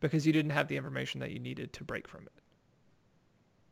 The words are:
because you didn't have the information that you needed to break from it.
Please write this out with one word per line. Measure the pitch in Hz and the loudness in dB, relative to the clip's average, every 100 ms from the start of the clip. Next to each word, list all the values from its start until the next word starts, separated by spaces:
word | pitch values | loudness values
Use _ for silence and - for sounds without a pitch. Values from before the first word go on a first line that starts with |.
because | 156 160 147 | 2 4 6
you | |
didn't | 156 151 | 6 4
have | 147 147 | 2 2
the | 143 | 0
information | 139 135 131 135 | -4 -4 -4 -4
that | 127 | -6
you | 127 | -6
needed | 123 127 127 | -6 -6 -8
to | - | -10
break | 139 117 - | -6 -6 -8
from | - | -16
it. | - - _ _ _ _ _ _ _ _ _ _ _ _ _ | -18 -20 _ _ _ _ _ _ _ _ _ _ _ _ _